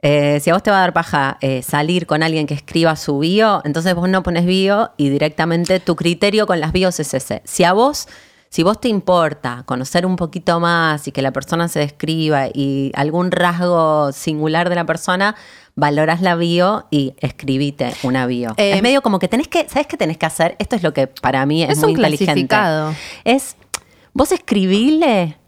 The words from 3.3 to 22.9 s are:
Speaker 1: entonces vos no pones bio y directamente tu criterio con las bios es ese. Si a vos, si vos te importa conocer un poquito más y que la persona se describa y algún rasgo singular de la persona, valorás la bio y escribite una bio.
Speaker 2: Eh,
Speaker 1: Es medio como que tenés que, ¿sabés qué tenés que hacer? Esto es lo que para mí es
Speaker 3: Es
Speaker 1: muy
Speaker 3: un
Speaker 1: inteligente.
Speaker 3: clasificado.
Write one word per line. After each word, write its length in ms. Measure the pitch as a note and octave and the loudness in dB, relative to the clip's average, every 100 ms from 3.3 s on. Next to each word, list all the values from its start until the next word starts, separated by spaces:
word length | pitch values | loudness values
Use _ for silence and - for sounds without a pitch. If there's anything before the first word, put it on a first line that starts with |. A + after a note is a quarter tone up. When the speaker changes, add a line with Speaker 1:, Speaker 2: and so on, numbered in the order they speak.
| G3 A3 G3 | 2 2 2
Speaker 1:
entonces 300 | D3 D3+ E3+ | -2 -2 0
vos 140 | F3 F3+ | 0 2
no 140 | F#3+ | 0
pones 220 | F#3 E3+ | 0 0
bio 460 | F3 F#3+ F#3+ G3+ A3+ - | 2 2 2 0 -2 0
y 100 | C#3+ | 0
directamente 720 | C#3 D3+ D3+ E3 E3+ F3 F#3 | 2 -2 0 0 0 0 0
tu 160 | - E3+ | 0 0
criterio 500 | E3+ E3+ G3+ G#3+ G#3 | 0 0 0 2 0
con 140 | F3 | 0
las 120 | D#3 | 0
bios 280 | F#3 F#3 F3 | 0 0 -2
es 140 | D3+ | -4
ese. 260 | C3+ - - - | -6 -6 -10 -8
Si 180 | - | 2
a 80 | F3 | 4
vos, 340 | G3 B3+ D4 - - - _ _ | 4 2 0 -10 -18 -20 _ _
si 120 | - | 0
vos 160 | E3 G#3+ | 0 2
te 100 | B3+ | 0
importa 760 | G#3 F#3 F3+ D#3+ D3 B2+ A#2+ | -2 2 2 2 -2 -8 -10
conocer 400 | B2+ B2 C3 F3 | -6 -6 -2 -2
un 120 | F#3 F3+ | 0 -2
poquito 440 | E3+ F3+ - E3+ | -4 -4 -2 0
más 480 | F3 E3+ D#3+ D3+ - | 2 2 2 -2 -4
y 40 | |
que 100 | - | -4
la 100 | C3+ | -2
persona 360 | C3 C3+ E3 E3+ | -4 -4 -2 -2
se 100 | E3 | -2
describa 680 | D3 - D#3 D#3+ D#3 D3 C3 | -4 -4 -4 -2 0 0 0
y 400 | - C#3 C#3 C3+ | -2 -2 -2 -4
algún 360 | - D3 E3 F3+ | -2 -2 0 0
rasgo 840 | F3 F3 E3+ F3+ E3+ D#3+ D3+ C#3+ | 2 0 0 0 2 2 2 0
singular 560 | C#3 - D3+ D#3 D#3+ F3 | -2 -4 -2 0 0 0
de 60 | |
la 100 | F3 | -2
persona, 520 | E3 E3+ - F3+ G3+ G#3+ - - - | -2 -4 -2 0 0 -4 -18 -20 -16
valorás 460 | - D3 D3 D#3 E3 | -2 0 2 2 2
la 140 | F#3 E3+ | 0 2
bio 480 | E3+ E3+ F3+ A3 - | 2 2 2 0 -2
y 240 | D3 C3+ - | -2 -2 -4
escribite 760 | C3 - C3+ C3+ C#3+ C#3+ B2 A#2 | -8 -6 -4 -2 -2 -4 -6 -4
una 240 | C3 C3 B2+ | -2 0 -2
bio. 260 | B2 A#2 G#2+ | -4 -4 -2
Speaker 2:
Eh, 140 | G3+ F#3+ | 0 2
Speaker 1:
Es 60 | |
medio 180 | A3+ C#4 | 2 2
como 180 | B3 F#3+ | 2 0
que 100 | F3+ | 0
tenés 200 | A#3 - | -2 0
que, 180 | F4 D#4 | -2 -2
¿sabés 160 | C4 D4 | -4 -4
qué 100 | D#4 | -4
tenés 220 | E3+ E3 | -4 -2
que 80 | D#3+ | -4
hacer? 280 | - E3+ - | 0 -2 -2
Esto 180 | - A3+ | -4 -2
es 60 | |
lo 100 | E3+ | -2
que 140 | - C3+ | 0 -2
para 400 | - B2+ C3 C#3 | -2 -2 0 2
mí 160 | D#3 | 0
es 80 | E3 | 0
Speaker 3:
Es 80 | C#3+ | 2
Speaker 1:
muy 140 | A4+ | 2
Speaker 3:
un 60 | D#3+ | 2
Speaker 1:
inteligente. 480 | D#3 D3+ - C#4+ C4+ | 0 2 0 0 2
Speaker 3:
clasificado. 480 | G#3+ F#3+ D#3 D#3 | 0 2 0 -2